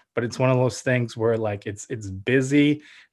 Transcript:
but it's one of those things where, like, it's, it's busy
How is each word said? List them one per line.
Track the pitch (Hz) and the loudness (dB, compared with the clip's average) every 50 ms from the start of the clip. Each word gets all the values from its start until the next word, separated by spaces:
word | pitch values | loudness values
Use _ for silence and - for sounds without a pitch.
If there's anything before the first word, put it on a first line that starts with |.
| _ _ - | _ _ -6
but | 117 120 | -4 -4
it's | 113 - - | -4 -2 0
one | 127 131 | 2 2
of | 127 | 4
those | 127 127 120 - - | 4 2 0 -2 -2
things | - 135 127 123 120 113 - 117 | -2 0 0 0 0 -2 -4 -2
where, | 110 117 113 | 0 0 0
like, | 113 110 104 101 101 - | 0 -2 -4 -4 -6 -8
it's, | 110 101 - - - | -10 -10 -10 -10 -12
it's | 127 110 101 95 | -10 -10 -10 -10
busy | 95 95 98 123 127 135 131 135 143 147 147 147 147 147 - - - - - _ | -10 -8 -2 2 2 2 2 4 4 4 4 4 2 0 -4 -16 -20 -20 -20 _